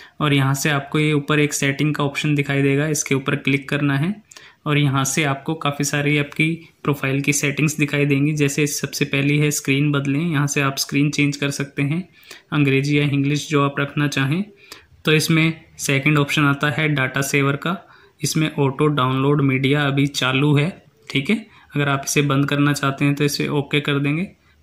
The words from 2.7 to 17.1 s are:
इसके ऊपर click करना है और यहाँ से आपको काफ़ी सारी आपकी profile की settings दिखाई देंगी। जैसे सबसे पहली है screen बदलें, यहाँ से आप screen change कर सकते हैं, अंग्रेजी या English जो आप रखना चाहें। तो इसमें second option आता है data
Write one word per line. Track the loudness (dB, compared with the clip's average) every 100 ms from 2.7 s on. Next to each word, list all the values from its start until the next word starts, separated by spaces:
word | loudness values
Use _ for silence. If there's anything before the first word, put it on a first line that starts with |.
| 2 0
इसके | -2 -2 -2
ऊपर | -2 -2
click | 0 -2 0
करना | -2 0 0
है | -2 -4 -10 -20 -20 _ -2
और | 2
यहाँ | 2 2 0
से | 0
आपको | -2 -2 -4 -4
काफ़ी | -4 -2 -2
सारी | 0 0 0
आपकी | 0 0 -2 -2 -10 _
profile | -4 -2 0 0
की | 0
settings | 0 -2 0 -2 0
दिखाई | -2 0 0
देंगी। | 2 2
जैसे | 2 0 0 -2
सबसे | -2 -6 -4 -2
पहली | 0 0 2
है | 0
screen | 0 0 2 2
बदलें, | 0 0 -2
यहाँ | 0 0 0
से | 0
आप | -2 -2
screen | -4 0 0
change | 2 0 0
कर | -4
सकते | -4 -6 -4
हैं, | -2 -2 -6 _ -20 -20 -6
अंग्रेजी | 0 2 2 2 2
या | 2
English | 0 0 -2 0
जो | 0
आप | 0 -2
रखना | -4 -2 -2
चाहें। | 0 0 0 -4 -10 -20 -20 -20 _ 2
तो |
इसमें | 2 4 2 2 0 -10 -8
second | -2 0 2 2
option | 2 2
आता | 2 2 0
है | 0 0
data | 0 0